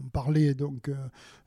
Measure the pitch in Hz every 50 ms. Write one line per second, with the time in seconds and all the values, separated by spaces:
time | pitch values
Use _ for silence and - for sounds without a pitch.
0 | 135 127 - 143 123 147 151 156 151 143 135 131 143 143 139 120 - 147 139 135
1 | 135 123 - - - - - - _